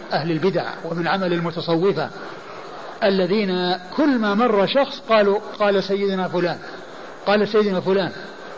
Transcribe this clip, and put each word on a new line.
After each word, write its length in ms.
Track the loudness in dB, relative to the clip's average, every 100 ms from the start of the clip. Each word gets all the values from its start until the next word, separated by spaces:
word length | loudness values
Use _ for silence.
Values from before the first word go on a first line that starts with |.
| -4
أهل 180 | -2 0
البدع 340 | 0 0 0 -2 -6
ومن 240 | -6 -4 0
عمل 240 | 0 0
المتصوفة 800 | 0 -2 -4 -2 2 2 0 -4 -8 -14 -14 -14 -14 -14 -14 -14 0
الذين 720 | 2 4 2 2 2 0 0 -2 -4 0
كل 220 | 2 2
ما 160 | 2
مر 320 | 2 4 4 4
شخص 340 | 2 0 -2 2
قالوا: 300 | 4 4 2 -2 0
"قال 260 | 2 2
سيدنا 440 | 2 0 0 0 0
فلان"، 300 | 0 0 -2 -10 -14 -16 -16 -16 -4 2
"قال 220 | 4 4
سيدنا 320 | 4 2 2
فلان"، 300 | 2 2 0 -4 -12 -14 -16